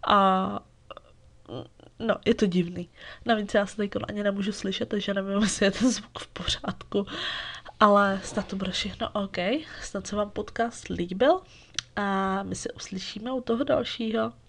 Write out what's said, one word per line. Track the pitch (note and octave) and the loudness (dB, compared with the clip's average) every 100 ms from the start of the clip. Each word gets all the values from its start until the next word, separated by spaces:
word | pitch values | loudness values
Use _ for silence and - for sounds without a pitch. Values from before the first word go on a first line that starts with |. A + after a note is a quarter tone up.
| - | 6
A, | G3+ G3 F#3+ F#3+ G3+ - _ _ - _ - - - - | 6 8 4 0 -4 -10 _ _ -18 _ -20 -20 -20 -14
mm, | B2 - _ - _ A3+ | -12 -12 _ -20 _ -2
no, | - - | 0 2
je | |
to | A#3+ G#3 | 4 4
divný. | F3+ E3+ F3+ E3+ - - - - | 4 0 -4 -12 -16 -18 -10 0
Navíc | A3 G3+ | 2 4
já | G#3+ G3+ | 2 2
se | - | -2
teďko | G#3 G3+ - | -4 -2 -4
ani | G#3 | -2
nemůžu | G3+ G3+ G3+ | -2 0 -2
slyšet, | G3 G3 F#3+ - | -2 -4 -4 -2
takže | G#3 G3+ | -2 -2
nevím, | G3+ G3 G3 | -2 0 2
<laughs> | |
jestli | G#3 - G3+ | 2 4 2
je | |
ten | G3 B3+ | 4 2
zvuk | A3+ - - | 2 -6 -14
v | - | -12
pořádku. | - - - - F#3+ - G3+ G3+ - - - - - - - | -8 -4 -4 -4 -8 -2 -2 -2 -6 -6 -8 -8 -12 -16 4
Ale | G#3+ G3+ G3+ G3 | 6 8 4 0
snad | - - G3 | -4 -6 -4
to | F#3+ | -4
bude | F#3 | -4
všechno | F3+ G3+ - A#3 | -4 -6 -6 -6
OK. | G#3+ G3 G3 F3+ C#4 D#4+ - | -4 -4 -2 -2 -2 -4 -12
Snad | - G3 F#3+ | -8 -8 -6
se | G#3 | -4
vám | G#3 | -4
podcast | G#3+ G#3 - A#3 - - | -4 -8 -2 -2 -2 -8
líbil | F3 F3+ F#3 B3+ F#4 - - - - - - | -4 -4 4 4 4 0 -20 -12 -12 -8 -4
a | G3+ G3 F#3+ F#3+ | 0 2 2 0
my | G3 | -2
se | F#3+ - | -6 -6
uslyšíme | - - F#3+ - - A3+ | -8 -8 -8 -8 -8 -4
u | C4 | -4
toho | A#3+ A3+ | 0 0
dalšího. | C4+ - A#3 - A3+ A3 A3 - | 2 2 0 -4 -2 0 -2 -6